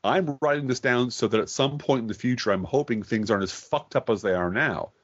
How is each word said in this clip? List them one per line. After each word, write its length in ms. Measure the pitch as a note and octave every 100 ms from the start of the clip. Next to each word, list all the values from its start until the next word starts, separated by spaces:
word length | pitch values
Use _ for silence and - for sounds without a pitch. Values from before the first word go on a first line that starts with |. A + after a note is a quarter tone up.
I'm 340 | G2+ E3 E3 C#3
writing 260 | D3+ D3 C3+
this 120 | B2
down 320 | C3 B2 B2
so 160 | - A2+
that 120 | A2
at 100 | -
some 280 | - D3 D3
point 240 | - C3+
in 60 | A2+
the 60 | G2+
future, 360 | B2+ B2 G#2+
I'm 120 | F#2+
hoping 400 | F#2 C3+ D3 A2+
things 260 | G2+ A2 G#2+
aren't 140 | G2+
as 80 | F#2+
fucked 440 | - - D3 - C3
up 140 | -
as 120 | G#2
they 120 | G2
are 160 | F2+ F2+
now. 420 | G#2 D3+ F2 - _